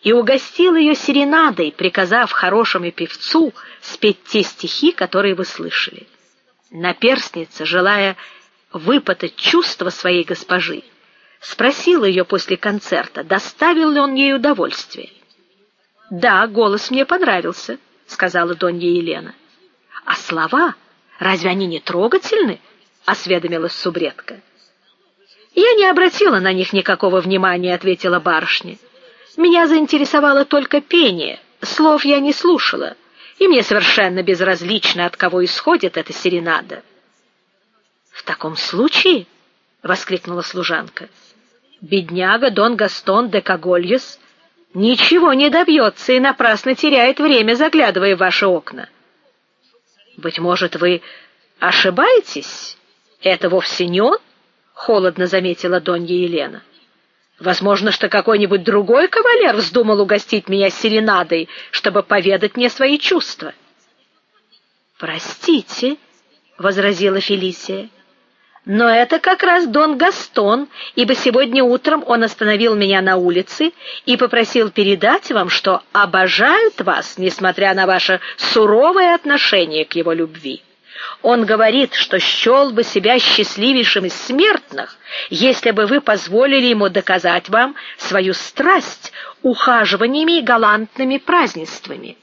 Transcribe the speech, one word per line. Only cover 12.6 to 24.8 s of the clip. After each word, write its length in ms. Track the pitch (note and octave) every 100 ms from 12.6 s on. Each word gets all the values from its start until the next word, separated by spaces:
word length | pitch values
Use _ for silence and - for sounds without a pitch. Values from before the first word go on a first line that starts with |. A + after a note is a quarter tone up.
| G#3 G#3 - E3 - -
доставил 680 | D#3 F#3+ - - D#4+ E4 D#4
ли 80 | C#4+
он 160 | C#4 C4
ей 200 | C#4 C#4
удовольствие. 760 | D4 A#3+ D#3 - - - - _ _ _ _ _ _ _ _ _ _
«Да, 360 | F3+ A#3+ F#3+ A3+
голос 440 | G#3 G#3+ G3+ -
мне 140 | B3+ C4+
понравился», — 720 | F4+ D#4 F#3 F3 F3 - B3+ _ _ _
сказала 480 | - F3+ F3 E3+ E3+
Донья 340 | F3+ F3 F3
Елена. 440 | F3 E3 D#3 E3 - _ _ _ _ _ - -
«А 100 | -
слова, 600 | - E3 D#3+ C4 E4+ - _ _ _ -
разве 300 | F#3 F#3+ F3+
они 160 | F#3 F#3
не 140 | D#3+
трогательны?» — 800 | - F3 G#3+ F#4+ - A4 D4+ - _ _ _ _ -
осведомилась 680 | G3+ F3 F3+ E3+ E3 E3+
субредка. 680 | - F#3 E3+ D3+ - - G3 _ _ _ _